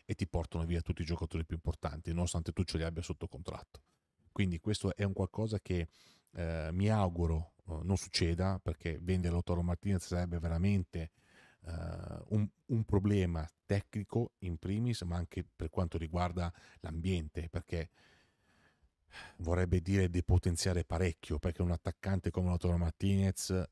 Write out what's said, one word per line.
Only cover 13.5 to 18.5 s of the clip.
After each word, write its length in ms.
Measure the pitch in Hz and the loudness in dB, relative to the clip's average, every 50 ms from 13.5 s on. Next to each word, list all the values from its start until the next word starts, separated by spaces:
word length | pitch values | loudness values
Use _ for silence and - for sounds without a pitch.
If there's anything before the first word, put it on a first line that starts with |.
| - _ _ | -10 _ _
tecnico 680 | - 101 101 - - - 107 95 - - 117 117 - - _ | 0 0 0 0 -2 -6 -6 -6 -2 -2 -2 -2 -2 -6 _
in 180 | - 90 85 | -6 -6 -6
primis, 440 | - - 92 101 110 120 123 113 - | -4 -4 -2 -2 0 0 0 -2 -2
ma 160 | 92 87 85 | -4 -4 -2
anche 280 | 90 85 - - 92 85 - _ | -4 -4 -4 -6 -8 -8 -8 _
per 140 | - 85 80 | -8 -8 -4
quanto 280 | - - 90 82 - | -2 -2 -2 0 -2
riguarda 540 | 82 82 78 82 87 87 87 85 90 87 85 - - - - - - | -4 -4 -2 -2 0 0 0 0 -2 -2 -4 -4 -8 -20 -20 -20 -14
l'ambiente, 720 | - 85 80 82 82 95 92 85 78 76 - - 85 82 | -10 -8 -6 -2 0 0 0 0 -2 -4 -6 -8 -8 -6
perché 400 | - 90 - - - 85 78 - _ _ _ _ _ _ _ _ _ _ _ _ | -8 -8 -6 -4 -6 -6 -6 -6 _ _ _ _ _ _ _ _ _ _ _ _